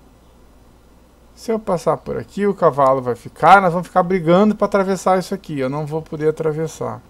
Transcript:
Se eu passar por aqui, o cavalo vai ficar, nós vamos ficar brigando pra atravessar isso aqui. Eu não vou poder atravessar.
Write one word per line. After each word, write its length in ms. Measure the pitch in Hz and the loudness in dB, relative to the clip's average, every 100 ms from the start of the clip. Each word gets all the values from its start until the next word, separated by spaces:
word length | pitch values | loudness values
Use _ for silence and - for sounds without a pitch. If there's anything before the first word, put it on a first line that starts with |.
| - _ _ _ - _ - _ _ _ _ _ _ | -20 _ _ _ -20 _ -20 _ _ _ _ _ _
Se 180 | - - | -14 -6
eu 80 | 220 | -6
passar 380 | 220 175 - 143 | -2 -2 -2 -4
por 200 | - 135 | -4 -8
aqui, 300 | - - 202 | -8 -4 -2
o 60 | |
cavalo 480 | 190 165 139 135 135 | 0 0 2 2 2
vai 140 | 123 113 | -2 -8
ficar, 460 | - - 160 196 | -10 0 6 6
nós 100 | 185 | 6
vamos 160 | 170 165 | -2 -2
ficar 160 | 180 | -2
brigando 520 | 175 190 165 180 214 208 | 0 0 2 4 4 0
pra 100 | 202 | 0
atravessar 540 | 202 190 185 - 185 | 0 0 -2 0 0
isso 140 | 175 | -2
aqui. 260 | 190 - 147 | -10 -8 -6
Eu 100 | 131 | -4
não 160 | 143 151 | -4 -6
vou 160 | 156 | -8
poder 280 | 151 156 156 | -8 -4 -2
atravessar. 720 | 156 160 151 160 - 120 113 - | -2 -4 -4 -6 -8 -10 -10 -16